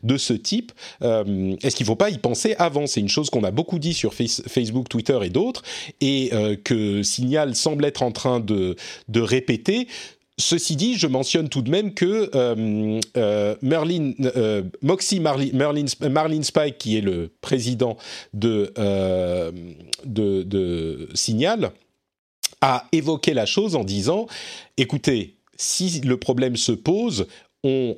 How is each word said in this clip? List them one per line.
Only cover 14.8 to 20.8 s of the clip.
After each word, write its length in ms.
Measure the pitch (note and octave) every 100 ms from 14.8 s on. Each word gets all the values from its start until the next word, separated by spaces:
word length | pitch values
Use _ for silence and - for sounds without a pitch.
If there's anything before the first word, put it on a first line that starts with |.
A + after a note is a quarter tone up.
Moxie 360 | C#3 F#3+ - F#3+
Marli-, 340 | D#3 C3+ C#3
Merlin 320 | C3 D3 D3 C#3+
Sp-, 220 | - C#3
Marlin 320 | D3 D#3+ D#3
Spike, 340 | C#3+ - D3 -
qui 220 | A2+ G#2+
est 20 |
le 300 | G2 F2 D#2+ -
président 560 | - C3+ A#2 A#2+ B2 G#2+ - - -
de, 360 | G#2 A2+ A2 G2+ -
euh, 720 | G2+ G2 F#2 F#2 F2+ F2+ E2 F2 F2 D2+ E2+ -
de, 380 | C3+ G#2+ G2+ F#2+
de 680 | F2+ G2 F2+ E2+